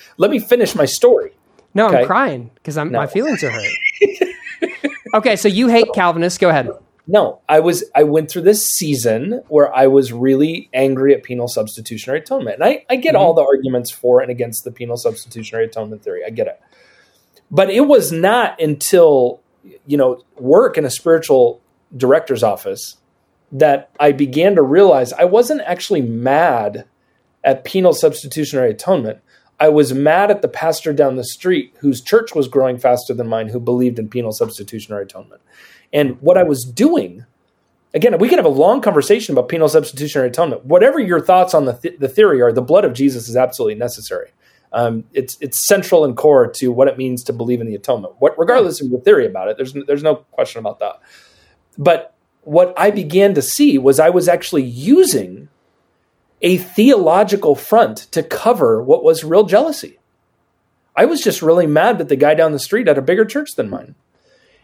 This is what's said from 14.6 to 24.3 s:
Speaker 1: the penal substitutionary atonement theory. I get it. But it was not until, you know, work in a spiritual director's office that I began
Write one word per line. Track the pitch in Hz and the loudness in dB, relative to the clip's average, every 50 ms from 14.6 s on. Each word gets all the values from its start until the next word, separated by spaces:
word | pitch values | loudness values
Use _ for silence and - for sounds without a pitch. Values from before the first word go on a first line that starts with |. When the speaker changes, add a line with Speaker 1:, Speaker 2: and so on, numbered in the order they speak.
| - | -12
Speaker 1:
the | 123 | -14
penal | 117 - 123 120 117 120 | -14 -12 -12 -10 -8 -6
substitutionary | - 117 110 - - 120 - 117 110 - 113 113 113 | -6 -6 -6 -8 -14 -20 -18 -16 -16 -10 -6 -6 -6
atonement | 113 - 113 107 107 110 104 - | -6 -6 -10 -12 -12 -12 -14 -12
theory. | 104 90 90 - | -12 -10 -10 -10
I | 110 | -10
get | 113 110 107 85 | -6 -6 -6 -6
it. | - _ _ _ _ _ _ _ _ _ _ _ _ _ _ _ _ _ _ - | -6 _ _ _ _ _ _ _ _ _ _ _ _ _ _ _ _ _ _ -6
But | - 165 190 190 | 0 0 0 2
it | 196 233 294 285 | 2 2 2 4
was | 294 233 - 147 | 4 4 2 0
not | 165 165 170 196 226 247 226 170 - - | -2 0 0 2 2 2 0 -2 -4 -4
until, | 160 156 147 147 - - 196 180 165 156 143 135 123 123 - - _ _ _ _ _ - - _ _ | -4 -4 -4 -4 -4 2 4 6 6 6 6 4 2 0 -4 -6 _ _ _ _ _ -20 -20 _ _
you | 139 143 | -4 -2
know, | 143 135 127 123 - _ _ _ - | 0 0 0 0 -4 _ _ _ -8
work | 127 127 151 196 262 240 - 160 | 0 2 4 4 4 4 0 -2
in | 151 | -4
a | 127 | -4
spiritual | - - - 165 165 160 160 - 143 131 123 117 - - _ _ _ _ _ _ - | -4 -4 0 2 2 2 2 2 2 4 4 2 0 -4 _ _ _ _ _ _ -10
director's | 123 131 127 139 220 - - 131 110 - | -2 2 2 2 2 2 -2 -4 -2 0
office | - 98 - - 98 98 - - - - _ _ _ _ _ _ _ _ _ _ _ 143 | -2 -2 -2 -6 -10 -10 -10 -12 -18 -20 _ _ _ _ _ _ _ _ _ _ _ -2
that | 135 156 147 139 139 - _ _ - | 2 2 4 2 2 -4 _ _ 0
I | 147 147 | 2 2
began | 139 139 143 135 | 2 2 -2 -2